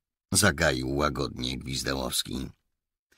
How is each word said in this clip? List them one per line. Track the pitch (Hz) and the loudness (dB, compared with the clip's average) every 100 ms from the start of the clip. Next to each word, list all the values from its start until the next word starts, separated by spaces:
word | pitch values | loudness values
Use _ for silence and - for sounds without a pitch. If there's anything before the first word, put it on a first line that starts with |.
| _ _ _ | _ _ _
zagaił | 95 104 73 80 65 64 69 | 4 4 4 2 2 0 0
łagodnie | 73 67 64 - 64 65 | 0 0 -4 -4 -6 -4
Gwizdałowski. | 73 67 69 67 - - - 65 65 - _ _ _ _ _ | -6 -4 -4 -2 -2 -4 -4 -6 -8 -14 _ _ _ _ _